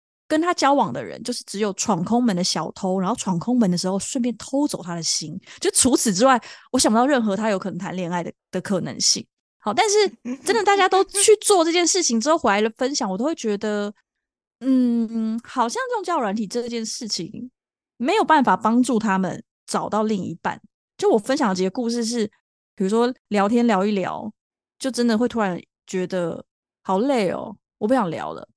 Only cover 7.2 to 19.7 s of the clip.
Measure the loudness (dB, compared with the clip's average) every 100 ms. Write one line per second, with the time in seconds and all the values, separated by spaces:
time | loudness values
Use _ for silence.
7.2 | 2 0 -2 -2 -4 -8 -8 -6 -4 -4
8.2 | -6 -12 _ -8 -2 -2 -2 -2 0 0
9.2 | -4 _ _ _ -4 0 2 4 2 -2
10.2 | -10 -6 -2 2 4 4 4 4 2 2
11.2 | 4 6 6 4 4 2 2 2 2 0
12.2 | 2 2 2 2 0 -2 -4 -2 -4 -2
13.2 | -2 -2 -4 -2 -2 -2 -4 -10 _ _
14.2 | _ _ _ _ 0 2 4 2 -2 -2
15.2 | -4 -4 -6 -2 -2 -2 -4 -4 -2 -2
16.2 | -2 -2 -4 -4 -4 -6 -6 -8 -8 -6
17.2 | -8 -10 -16 _ _ _ _ _ 0 0
18.2 | 4 4 4 2 2 2 2 0 0 -2
19.2 | -2 -6 -14 _ -6